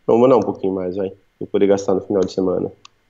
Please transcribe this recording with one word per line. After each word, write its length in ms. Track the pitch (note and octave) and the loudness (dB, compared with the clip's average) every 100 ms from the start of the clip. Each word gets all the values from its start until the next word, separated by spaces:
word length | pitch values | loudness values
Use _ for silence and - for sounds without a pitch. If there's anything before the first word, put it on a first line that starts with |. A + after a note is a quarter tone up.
| - | 0
Não, 80 | A#2 | 4
vou 40 | |
mandar 180 | C3 A#2+ | 4 4
um 40 | |
pouquinho 320 | F#2+ - F#2+ | 2 -4 -4
mais, 220 | F#2+ F2+ F#2+ | -4 -4 -6
vai. 160 | F#2 - _ - | -8 -10 _ -16
Vou 80 | G#2 | -6
poder 200 | G2+ G2 | 0 2
gastar 260 | G2 G2+ | 2 0
no 80 | F#2 | -2
final 220 | - G2+ | -2 -2
de 80 | F2+ | -2
semana. 400 | - F#2 F2+ - - - _ | -2 -2 -2 -6 -10 -20 _